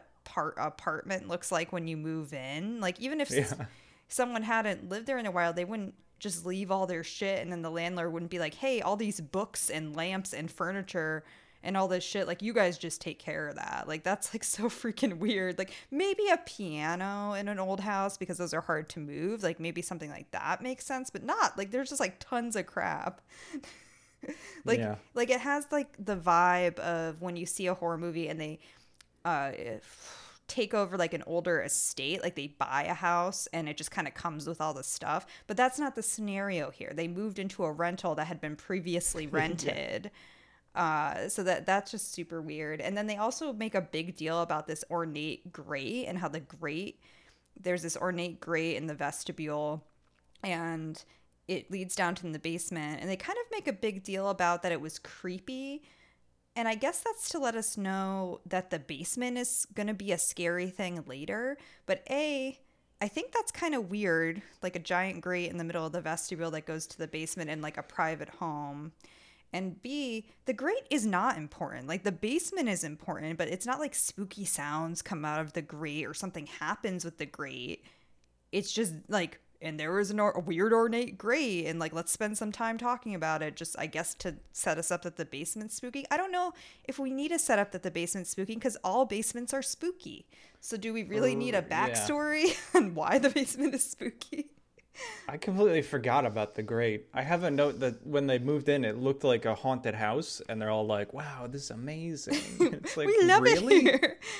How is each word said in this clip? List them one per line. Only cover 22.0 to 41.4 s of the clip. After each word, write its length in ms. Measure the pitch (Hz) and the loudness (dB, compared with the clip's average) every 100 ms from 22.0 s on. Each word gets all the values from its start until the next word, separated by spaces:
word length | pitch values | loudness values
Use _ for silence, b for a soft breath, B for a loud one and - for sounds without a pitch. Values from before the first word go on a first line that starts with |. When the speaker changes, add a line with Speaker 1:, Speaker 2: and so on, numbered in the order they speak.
| 208 - | 0 -2
Speaker 1:
tons 360 | - 240 233 214 | -4 -2 0 -2
of 100 | 175 | -4
crap. 520 | - 175 151 - 185 _ B B | -2 -2 -2 -4 -8 _ B B
<laughs> 80 | 311 B B B B B B - 302 B 339 247 | -12 B B B B B B -12 -10 B -6 0
Like, 140 | 233 | 2
Speaker 2:
Yeah. 160 | 220 208 - | 2 -2 -4
Speaker 1:
like, 160 | 240 240 | 0 2
it 120 | 254 | 2
has, 260 | 277 285 285 | 2 0 2
like, 220 | 294 277 - | 0 -2 -6
the 160 | 196 196 | -4 0
vibe 640 | 170 170 180 180 180 170 | 6 8 8 6 4 2
of 420 | - 170 165 160 | -2 0 -2 -4
when 140 | 180 175 | -6 -4
you 100 | - | -4
see 220 | - 185 | -2 0
a 60 | |
horror 240 | 185 170 165 | 0 0 -2
movie 320 | 170 165 156 | -2 -2 -4
and 100 | 156 | -4
they, 200 | 151 156 b b b b - _ 170 | -6 -8 b b b b -20 _ 0
uh, 260 | 151 139 - 120 107 B B B B B B - | 0 0 -4 -6 -8 B B B B B B -8
take 260 | - 214 | -2 0
over, 240 | 214 196 185 | 2 2 2
like, 160 | 165 | 0
an 100 | 165 - | 0 -2
older 360 | 170 170 160 | 0 2 2
estate, 600 | 143 - - - 135 185 | 2 2 2 0 -2 0
like, 140 | 170 175 | -2 -4
they 120 | 143 | -6
buy 360 | - - 135 147 | -4 0 0 0
a 60 | |
house 540 | 170 175 175 180 190 - | 0 4 4 2 0 -4
and 160 | 165 156 | -2 -2
it 80 | 151 | -4
just 160 | - | -4
kinda 200 | - 151 | -4 -4
comes 360 | - 175 156 143 | -4 -6 -4 -6
with 140 | 165 | -2
all 120 | 156 | -2
the 100 | 135 | -2
stuff. 420 | 139 - 156 160 - B B | -4 -4 0 -2 -2 B B
But 100 | 208 | 4
that's 220 | 254 254 | 4 4
not 160 | 285 254 | -2 -2
the 80 | |
scenario 640 | 214 - 208 196 202 180 139 | -2 -2 -2 -2 0 0 -2
here. 220 | - - | -6 -8
They 140 | 147 170 | -4 -4
moved 320 | 175 214 196 | -2 -4 -4
into 240 | 196 - 170 | -6 -2 -2
a 60 | |
rental 440 | 151 170 175 175 151 | 2 0 0 -2 0
that 120 | 151 | -2
had 120 | 170 | -4
been 160 | 151 151 | -6 -6
previously 720 | - 190 175 170 - 165 151 | -4 -2 0 0 2 0 -2
Speaker 2:
<laughs> 60 | |
Yeah. 0 | |
Speaker 1:
rented. 800 | 156 160 170 - 151 143 - 202 b b b b b _ - | 0 0 0 -2 -2 -4 -4 -6 b b b b b _ 0
Uh, 520 | 170 156 147 147 156 | 2 2 0 -2 -2
so 160 | - | 0